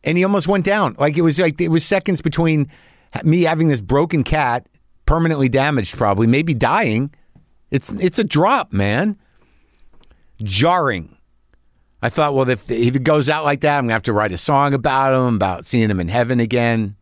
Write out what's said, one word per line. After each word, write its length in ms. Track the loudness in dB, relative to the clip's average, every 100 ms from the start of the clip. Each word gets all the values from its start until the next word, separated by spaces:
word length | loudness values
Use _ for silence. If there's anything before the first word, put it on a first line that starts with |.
And 120 | -2 0
he 80 |
almost 240 | 2 0 0
went 160 | 0
down. 320 | 0 0 -2 0
Like, 180 | -2 2
it 60 |
was, 160 | 0 2
like, 220 | -2 0
it 80 | 0
was 160 | 0
seconds 380 | 0 -2 -2 -2
between 480 | -2 0 0 0 -2 -8 _ _ _
ha-, 100 | -2
me 180 | 0 2
having 260 | 2 2 0
this 120 | 0
broken 420 | 0 0 2 -2
cat, 460 | 0 0 0 -2 -8 _ _ _
permanently 440 | 0 2 2 2 2
damaged 480 | 2 2 0 -4 -2
probably, 300 | 0 2 2
maybe 280 | 2 0
dying. 580 | 0 0 0 0 -2 -4 _ _ _ _ _ _
It's, 200 | -6 -4
it's 280 | -4 -2 0
a 60 |
drop, 480 | 0 2 2 2 -2
man. 460 | -2 0 0 -2 -6 _ _ _ _ _ _ -20 -20 -20 _ _ -12
Jarring. 760 | -6 0 2 2 0 -4 -10 _ _ _ _ _ _ _ _ _
I 60 | -6
thought, 260 | -2 0
"Well, 140 | 0 0
if, 220 | -2 -4
if 240 | -2 0
it 100 | 0
goes 240 | 2 2 2
out 160 | 0
like 160 | -2 0
that, 180 | 0 0
I'm 60 |
gonna 100 | 0
have 80 | -2
to 100 | 0
write 200 | 0 -2
a 60 | -4
song 360 | 0 0 2
about 380 | 0 0 0 2
him, 220 | 2 2
about 300 | 0 -2 -4
seeing 260 | -2 0 0
him 80 | 0
in 100 | -2
heaven 320 | -2 0 0
again." 540 | 0 0 0 -2 -4 -10